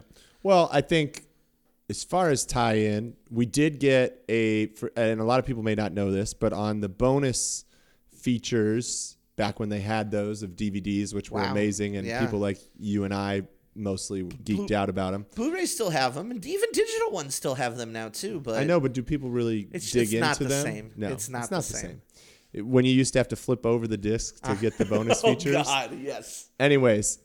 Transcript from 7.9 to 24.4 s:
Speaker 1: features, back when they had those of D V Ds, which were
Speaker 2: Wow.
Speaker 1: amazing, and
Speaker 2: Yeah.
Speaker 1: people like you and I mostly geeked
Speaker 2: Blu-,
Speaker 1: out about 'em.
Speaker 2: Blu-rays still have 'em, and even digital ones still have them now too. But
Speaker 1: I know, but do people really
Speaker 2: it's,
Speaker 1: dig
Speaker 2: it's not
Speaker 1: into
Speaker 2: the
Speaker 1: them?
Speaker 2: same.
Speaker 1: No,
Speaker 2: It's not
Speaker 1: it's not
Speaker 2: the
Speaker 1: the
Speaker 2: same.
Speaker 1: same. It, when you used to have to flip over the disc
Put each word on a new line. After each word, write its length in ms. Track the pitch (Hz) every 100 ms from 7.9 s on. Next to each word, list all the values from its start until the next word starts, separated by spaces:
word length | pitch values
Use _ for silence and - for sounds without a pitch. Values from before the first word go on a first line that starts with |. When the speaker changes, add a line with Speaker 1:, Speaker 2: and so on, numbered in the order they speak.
| _ _ -
Speaker 1:
features, 1000 | - 120 - 120 107 113 120 - - - _ -
back 240 | 104 -
when 80 | 104
they 100 | 104
had 280 | 101 110 107
those 300 | 104 104 107
of 120 | 104 90
D 140 | 107
V 100 | 98
Ds, 340 | 92 101 101
which 160 | 101 -
were 100 | -
Speaker 2:
Wow. 100 | 113
Speaker 1:
amazing, 460 | 104 104 104 104 101
and 100 | 104
Speaker 2:
Yeah. 160 | 120
Speaker 1:
people 160 | 127 104
like 200 | 101 95 - -
you 240 | 107 101
and 100 | 98
I 280 | 98 101 98 95 _ _ -
mostly 480 | 101 95 - 98
geeked 440 | 90 - - 101 101
Speaker 2:
Blu-, 80 | 104
Speaker 1:
out 100 | 98
about 240 | 92 92 98
'em. 100 | 101 -
Speaker 2:
Blu-rays 380 | 262 370 349
still 160 | - 359
have 260 | 151 127 139
'em, 140 | 208
and 140 | 247 214
even 240 | 392 453
digital 380 | 359 440 453 453
ones 220 | 190 139 135
still 200 | 156 131
have 200 | 123 120
them 160 | 117
now 160 | 113 113
too. 300 | - 196 190
But 200 | 131 113
Speaker 1:
I 40 |
know, 160 | 147 175
but 140 | 135
do 80 | 123
people 260 | - 147 131
really 360 | 120 117 113 98
Speaker 2:
it's, 200 | 180 -
Speaker 1:
dig 220 | 123 113
Speaker 2:
it's 80 | 110
not 180 | 156 139
Speaker 1:
into 40 |
Speaker 2:
the 60 | 135
Speaker 1:
them? 140 | 139
Speaker 2:
same. 280 | 135 107 107 107
Speaker 1:
No, 140 | 104
Speaker 2:
It's 180 | 127 110
not 160 | 127
Speaker 1:
it's 80 | 117
not 120 | 185
Speaker 2:
the 100 | -
Speaker 1:
the 40 | -
Speaker 2:
same. 100 | 95
Speaker 1:
same. 100 | - _ - - - _
It, 80 | - 107
when 180 | 127 127
you 60 |
used 220 | 131 127
to 60 | 131
have 100 | 120
to 60 | 110
flip 300 | - 123 117
over 220 | 117 113
the 100 | 110
disc 420 | 104 113 - -